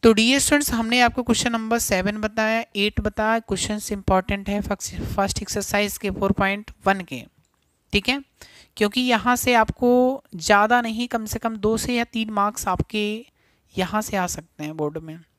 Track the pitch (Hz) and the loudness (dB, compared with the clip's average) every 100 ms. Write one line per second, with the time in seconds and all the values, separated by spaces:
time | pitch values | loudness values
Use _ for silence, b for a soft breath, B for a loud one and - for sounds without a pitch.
0 | 226 220 226 277 - 294 285 240 226 247 | 6 6 4 2 4 2 2 -2 0 4
1 | 240 240 240 220 240 233 220 233 - 190 | 4 2 0 0 0 -2 0 0 2 0
2 | 185 214 214 220 220 226 - 202 208 226 | 0 -2 -4 -2 0 0 -2 -2 -2 0
3 | 214 - 214 226 226 190 - 208 - 202 | -2 0 0 0 0 -4 -2 -6 -6 -4
4 | - 190 185 202 196 202 202 202 - - | 2 2 2 -4 -2 -4 -2 -4 -6 -8
5 | - - 196 - 202 208 190 202 208 - | -6 -2 -2 -2 -6 -6 -2 0 0 -4
6 | 202 190 196 196 196 202 214 - 190 190 | -6 -2 -2 0 0 -2 -8 -4 0 0
7 | 175 127 - _ _ _ _ _ _ 202 | -2 -12 -12 _ _ _ _ _ _ -2
8 | 196 277 277 B B B B - 208 226 | 0 -4 -4 B B B B -2 0 2
9 | 254 226 208 247 - 240 220 - 247 247 | 2 2 2 0 4 4 2 2 4 4
10 | 254 269 _ 175 160 202 220 240 233 220 | 4 0 _ -12 4 4 6 2 0 -4
11 | 240 233 220 226 226 220 214 226 - 240 | -4 -4 -6 -4 -4 -2 -2 0 -2 -2
12 | 233 226 220 214 208 208 - 180 - 214 | -2 -4 -4 0 0 -2 -4 -4 -4 -2
13 | 208 214 247 _ _ _ _ - 185 214 | -4 -6 -12 _ _ _ _ -6 -2 -2
14 | 214 202 180 - 160 - 151 156 151 160 | -2 -2 -4 -6 -14 -12 -12 -4 -4 -6
15 | 160 165 160 | -12 -18 _